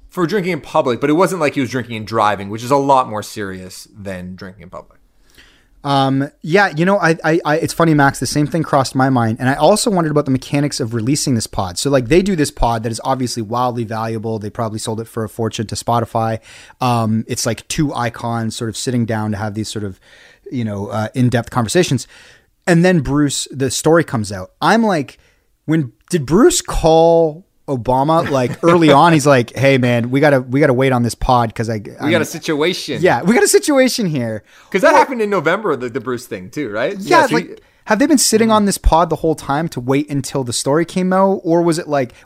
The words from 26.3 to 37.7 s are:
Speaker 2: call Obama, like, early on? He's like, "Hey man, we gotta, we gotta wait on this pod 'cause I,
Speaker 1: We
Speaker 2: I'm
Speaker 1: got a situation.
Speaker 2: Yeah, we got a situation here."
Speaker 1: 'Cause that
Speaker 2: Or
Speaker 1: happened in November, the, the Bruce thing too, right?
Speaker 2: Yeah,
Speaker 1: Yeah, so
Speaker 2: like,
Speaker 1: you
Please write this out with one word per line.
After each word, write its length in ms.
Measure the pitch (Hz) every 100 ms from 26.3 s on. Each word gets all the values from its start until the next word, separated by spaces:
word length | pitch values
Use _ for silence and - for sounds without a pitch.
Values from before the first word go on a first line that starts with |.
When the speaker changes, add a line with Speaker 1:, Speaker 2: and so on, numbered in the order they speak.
| 180 330 -
Speaker 2:
call 840 | - - 160 160 165 165 160 156 - _ -
Obama, 640 | 135 120 127 143 165 127
like, 340 | 135 123 -
early 280 | 170 175 156
on? 200 | 139 170
He's 120 | 156 143
like, 300 | 131 117 -
"Hey 240 | 139 135
man, 320 | 123 120 120
we 80 | 135
gotta, 200 | 147 135
we 180 | 127 135
gotta 140 | 151
wait 180 | 123 135
on 100 | 127
this 140 | 117 -
pod 380 | - 123 117 -
'cause 120 | 113
I, 100 | 110
Speaker 1:
We 80 | 92 -
Speaker 2:
I'm 120 | 147
Speaker 1:
got 100 | 165
a 40 | 147
situation. 760 | 160 - 143 165 180 - 147
Speaker 2:
Yeah, 220 | 175 120
we 100 | 180
got 100 | 247
a 40 | 403
situation 580 | 403 311 269 262 - 185
here." 380 | 151 117 107 - - -
Speaker 1:
'Cause 120 | 190
that 100 | 294
Speaker 2:
Or 40 | -
Speaker 1:
happened 240 | - 240
in 80 | 208
November, 440 | 196 156 196 208 127
the, 140 | 123
the 100 | 123
Bruce 280 | 117 120 -
thing 240 | 101 92
too, 180 | 156 123
right? 240 | 104 147 202
Speaker 2:
Yeah, 220 | 226 339
Speaker 1:
Yeah, 40 | 269
so 60 | 226
Speaker 2:
like, 100 | 165
Speaker 1:
you 100 | - _